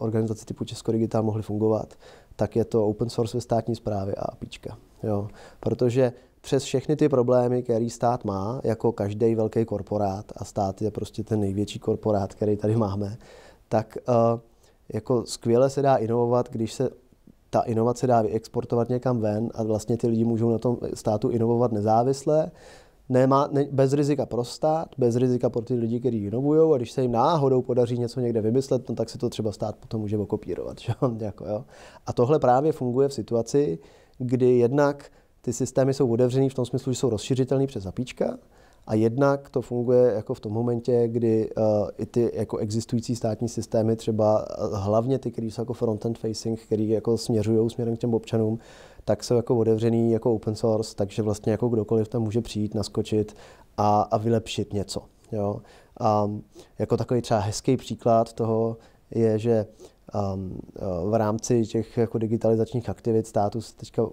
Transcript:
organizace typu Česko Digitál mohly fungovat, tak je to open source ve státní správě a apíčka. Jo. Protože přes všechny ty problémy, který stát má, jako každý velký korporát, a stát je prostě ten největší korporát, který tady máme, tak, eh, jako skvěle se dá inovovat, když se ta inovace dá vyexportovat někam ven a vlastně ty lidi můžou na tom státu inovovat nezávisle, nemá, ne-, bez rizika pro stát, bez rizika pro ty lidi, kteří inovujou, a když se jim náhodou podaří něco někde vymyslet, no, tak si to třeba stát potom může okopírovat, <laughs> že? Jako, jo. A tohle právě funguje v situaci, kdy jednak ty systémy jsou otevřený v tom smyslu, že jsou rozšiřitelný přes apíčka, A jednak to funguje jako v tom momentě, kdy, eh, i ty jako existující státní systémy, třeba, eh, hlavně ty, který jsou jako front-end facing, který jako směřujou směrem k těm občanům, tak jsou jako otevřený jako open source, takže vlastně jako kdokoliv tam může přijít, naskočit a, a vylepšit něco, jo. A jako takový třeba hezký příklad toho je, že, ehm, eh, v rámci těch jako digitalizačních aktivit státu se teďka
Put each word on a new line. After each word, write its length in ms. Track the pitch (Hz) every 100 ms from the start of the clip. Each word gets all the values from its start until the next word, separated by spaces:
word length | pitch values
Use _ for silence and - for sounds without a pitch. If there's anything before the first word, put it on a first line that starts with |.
organizace 440 | 113 113 110 107
typu 200 | - -
Česko 280 | 110 113 -
Digitál 300 | 113 110 113
mohly 200 | 110 107
fungovat, 520 | 104 104 110 107 - - - - _ -
tak 200 | 104 117
je 80 |
to 220 | 107 113 104
open 220 | 104 117
source 280 | - 110 123
ve 40 |
státní 340 | - 117 117 113
správě 380 | - 101 98
a 80 | -
apíčka. 540 | 50 - - - - 110 - -
Jo. 260 | 110 104 104 - - -
Protože 520 | 113 113 123 123 123 120 _ _
přes 240 | - 135
všechny 320 | - 131 - 147
ty 120 | 151
problémy, 540 | 127 123 123 123 123
který 280 | 123 113 117
stát 340 | - 117 123
má, 360 | 107 98 101 131
jako 280 | - 110 117
každý 420 | - 101 104 113
velký 300 | 113 110 117
korporát, 680 | 113 101 95 104 101 98 - -
a 80 |
stát 380 | - - 98 95
je 80 | 107
prostě 340 | 104 107 -
ten 160 | 107 107
největší 380 | 98 98 101 -
korporát, 560 | - 104 110 101 98
který 220 | - 104 104
tady 200 | 104 113
máme, 400 | 104 101 101 117 - - - - _
tak, 300 | 110 107 - -
eh, 320 | 120 117 117 - _ _ _ -
jako 320 | 110 - 123 -
skvěle 440 | - 117 117 135
se 120 | 139
dá 140 | 139 127
inovovat, 520 | 110 117 120 123 123
když 220 | 113 113
se 180 | - 127 - _ _ - _ _
ta 100 | 110
inovace 460 | - 113 113 120 127
dá 160 | 117
vyexportovat 680 | 107 110 - 120 113 120 117
někam 300 | 123 131 123
ven 280 | 107 104 117
a 80 | -
vlastně 340 | 110 110 - 117
ty 100 | 120
lidi 180 | 113
můžou 260 | 113 113 117
na 80 | 110
tom 200 | 123 120 -
státu 340 | - - 107 127
inovovat 420 | 117 113 117 120
nezávisle, 760 | 110 107 110 123 139 - 156 170 - - - - _ -
nemá, 400 | 127 131 135 143
ne-, 160 | 143 143
bez 200 | 139 135
rizika 340 | 143 143 139 113
pro 180 | 113
stát, 440 | 120 - 156 156 - -
bez 180 | 123 120
rizika 340 | 127 123 123
pro 120 | 123
ty 120 | 110
lidi, 260 | 123 113 120
kteří 240 | 123 113
inovujou, 500 | 101 113 143 156 160
a 20 | 139
když 160 | 117
se 100 | -
jim 100 | 127
náhodou 500 | 117 143 165 135 131
podaří 360 | 123 123 117 123
něco 220 | 120 131
někde 200 | 120 113
vymyslet, 480 | 107 127 131 127 -
no, 60 |
tak 140 | 113 113
si 80 | 120
to 120 | 120
třeba 220 | - 110
stát 240 | 101 107 -
potom 240 | - 110
může 180 | 104 107
okopírovat, 640 | 98 104 - 85 60 67
<laughs> 0 |
že? 120 | - - 131 113
Jako, 260 | 107 - 92
jo. 160 | 107 - - - - -
A 60 |
tohle 260 | 123 123 151
právě 340 | 131 123 156
funguje 360 | 151 123 123 139
v 60 |
situaci, 640 | 139 - 117 117 143 151 165 - - _ _
kdy 400 | 127 123 123 123
jednak 520 | 117 139 143 143 - - _ _
ty 100 | -
systémy 420 | - 131 - 131
jsou 180 | 135 135
otevřený 360 | 117 127 131 135
v 60 |
tom 100 | 131 120
smyslu, 260 | 131 131
že 60 | 123
jsou 120 | 131
rozšiřitelný 560 | 107 - 127 127 135 135
přes 200 | 107 95
apíčka, 520 | 104 123 - - - _ _ - _ -
A 80 |
jednak 540 | 110 113 120 139 139 139
to 140 | 135
funguje 500 | - 120 120 123 123
jako 200 | 104 107
v 60 | 131
tom 120 | 110
momentě, 560 | 107 120 120 120 120 117
kdy, 420 | 117 117 110 107 -
eh, 40 | 110 107 95 -
i 80 | 107
ty 240 | 120 113
jako 220 | - 104 -
existující 580 | 107 110 - 120 117 117
státní 320 | 113 107 117
systémy, 480 | - 110 117 110 113
třeba, 480 | - 107 107 107 -
eh, 40 | - 101
hlavně 460 | 104 98 110 120 131
ty, 120 | 123
který 200 | 113 113
jsou 120 | 104
jako 100 | 113
front-end 460 | 117 117 107 117 117
facing, 420 | 113 110 113 113
který 280 | - 104 107
jako 280 | 107 117 113
směřujou 500 | - 113 104 110 113
směrem 280 | - 117 117
k 20 |
těm 140 | 120
občanům, 440 | 113 - 113 110 113 - - - -
tak 200 | - 107
jsou 100 | - 120
jako 200 | 113 123
otevřený 560 | 110 110 117 117 117
jako 220 | 113 123
open 200 | 110 -
source, 400 | 107 117 110 110 -
takže 260 | 101 -
vlastně 300 | 107 101 -
jako 160 | 104 120
kdokoliv 400 | 113 104 113 110
tam 140 | 120
může 180 | 110 113
přijít, 340 | 117 107 104
naskočit 600 | 110 98 - 104 107 104 - - - - -
a, 240 | 104 104
a 140 | - 113
vylepšit 540 | 113 113 110 - 101
něco, 300 | 104 90 - - _ _
jo. 280 | 107 101 104 - - _ -
A 300 | 117 107 104 104 - - - -
jako 180 | 110 120
takový 260 | 113 123
třeba 180 | - 113
hezký 360 | 104 - - 123
příklad 560 | - 107 120 113 113
toho 440 | - 113 113 113 113 - _ _
je, 280 | 113 113 107
že, 280 | 117 113 104 - - _ -
ehm, 440 | 104 98 95 92 - - -
eh, 40 | 98 87 95
v 40 |
rámci 520 | 110 107 110 - 123 110
těch 300 | 113 104 -
jako 200 | 110 117
digitalizačních 720 | 110 113 110 113 110 127 113
aktivit 380 | 92 120 110 107
státu 340 | 110 104 117
se 160 | - -
teďka 260 | - - 113